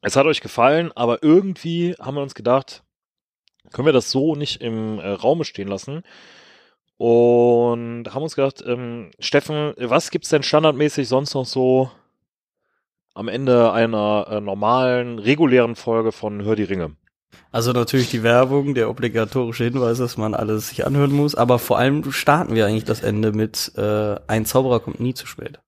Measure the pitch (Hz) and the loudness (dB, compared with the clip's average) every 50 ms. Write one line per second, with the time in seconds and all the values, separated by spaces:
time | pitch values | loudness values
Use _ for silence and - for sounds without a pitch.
0 | - 107 - 135 139 151 151 - - - - - 117 131 147 160 170 165 - - | -4 0 2 4 4 4 2 0 -4 -8 0 2 4 4 4 2 0 -4 -4 -2
1 | 123 120 120 - - 151 156 185 196 196 185 - - 170 170 170 170 175 180 - | 0 0 0 2 4 6 6 6 4 2 -8 -8 -8 -6 -4 -2 -2 -2 -4 -6
2 | - 131 139 143 139 139 - - 107 120 123 135 139 - - - _ _ _ _ | -10 -8 -6 -6 -6 -8 -10 -6 0 2 2 2 0 -2 -20 -20 _ _ _ _
3 | _ _ _ _ _ _ _ _ _ _ _ _ _ _ - - 127 156 147 127 | _ _ _ _ _ _ _ _ _ _ _ _ _ _ -10 -2 0 4 4 2
4 | 113 - - 131 139 160 156 143 147 143 - - - 120 113 110 110 110 107 104 | 2 2 -2 -2 0 0 -2 -2 -4 -8 -8 -8 -8 -6 -6 -6 -6 -6 -6 -6
5 | 78 95 101 92 - 117 147 170 156 - - - 101 98 101 95 - - 139 160 | -6 -6 -6 -2 0 0 0 0 -2 -8 -8 -10 -8 -8 -8 -8 -8 -10 -12 -14
6 | 185 _ - - - - - - _ _ _ _ _ _ _ _ _ _ _ _ | -14 _ -20 -20 -20 -20 -20 -20 _ _ _ _ _ _ _ _ _ _ _ _
7 | 110 117 117 120 120 120 120 120 120 120 120 117 120 120 120 117 117 117 117 120 | 0 2 4 6 6 6 6 6 6 6 4 4 4 2 0 -2 -6 -10 -10 -10
8 | 117 - - 135 151 160 - - 139 139 135 - - - 120 120 123 120 117 120 | -12 -10 -8 -8 -8 -6 -2 -2 -2 -2 -2 -6 -6 -6 -6 -6 -6 -10 -10 -12
9 | 110 85 _ _ - - - 143 - - 156 151 151 151 - - 123 117 120 156 | -14 -16 _ _ -10 0 0 0 0 0 -4 -4 -4 -4 -6 -6 -4 0 0 0
10 | - - - 170 - - - 147 135 - - 151 156 156 147 127 147 147 - - | 0 0 -6 -6 -4 0 0 0 0 2 2 4 4 4 2 2 0 -2 0 -2
11 | 139 113 123 131 143 143 - 139 131 120 - 131 127 127 131 131 131 131 - _ | -4 0 0 -2 -2 -2 -6 -6 -6 -4 -2 0 2 4 4 4 2 0 -4 _
12 | _ _ _ _ _ _ _ _ _ _ _ _ _ _ _ _ _ _ _ _ | _ _ _ _ _ _ _ _ _ _ _ _ _ _ _ _ _ _ _ _
13 | _ _ _ - 110 113 95 123 139 131 123 120 117 113 95 113 117 113 113 107 | _ _ _ -12 -10 -8 -6 -4 0 2 4 6 6 6 4 4 0 0 0 0
14 | 104 107 104 104 101 - 107 107 104 101 98 101 104 107 120 127 131 127 123 123 | 0 2 2 0 0 -2 -6 -6 -6 -6 -6 -2 0 2 2 2 2 2 0 0
15 | 123 123 117 113 101 113 139 147 170 139 123 127 120 117 117 - - - 113 113 | -2 -4 -8 -6 0 0 2 4 4 4 6 4 4 4 0 -6 -4 -2 -2 0
16 | 113 110 107 - - 107 104 104 101 104 110 107 107 90 98 92 85 78 76 _ | 0 -2 -4 -4 -8 -8 -8 -6 -2 -2 -2 -2 -2 -4 -4 -6 -6 -8 -10 _
17 | _ _ _ _ _ _ _ _ _ _ - 113 117 123 123 123 117 117 - 135 | _ _ _ _ _ _ _ _ _ _ -6 -2 -2 0 0 0 0 0 0 0
18 | 123 117 - 120 110 117 117 123 131 131 135 143 139 143 139 123 113 110 117 - | 0 0 -2 -2 2 4 6 6 4 4 2 0 0 0 0 0 0 -2 -2 -4
19 | 120 120 - 113 110 107 - 135 123 117 113 - 120 120 131 139 127 117 117 123 | -6 -4 -2 -2 -2 -2 -2 -2 -2 -2 -2 -2 -2 -2 0 0 0 0 0 0
20 | 127 117 - - 110 110 104 - 110 104 107 107 107 - - - - - 135 143 | -2 -4 -4 -4 -4 -4 -2 -4 -4 -2 -4 -4 -4 -8 -6 -6 -4 0 2 2
21 | 143 139 139 143 147 147 143 - 120 123 127 120 - - 120 - 120 135 139 151 | 2 2 2 2 0 0 2 0 2 2 2 2 2 0 0 2 2 2 0 0
22 | 151 139 135 - - - 143 160 175 - - 113 107 101 110 113 107 - 110 110 | -4 -6 -6 -4 2 2 2 2 2 0 0 0 2 2 0 -2 -2 -4 -6 -2
23 | - - 104 107 110 110 104 107 110 110 110 - - - _ - 101 104 107 107 | -2 -2 -2 0 0 0 0 0 -2 -2 -4 -8 -10 -8 _ -4 -2 -2 0 -2
24 | 107 104 101 - - - 113 113 110 - - 131 131 131 123 117 - - - - | -2 -2 -4 -6 -6 -4 -4 -2 -2 0 0 0 2 2 0 0 -2 -4 -10 -6
25 | 120 123 123 - - - - - 110 - 147 - _ | -6 -6 -6 -6 -12 -16 -16 -14 -14 -16 -16 -18 _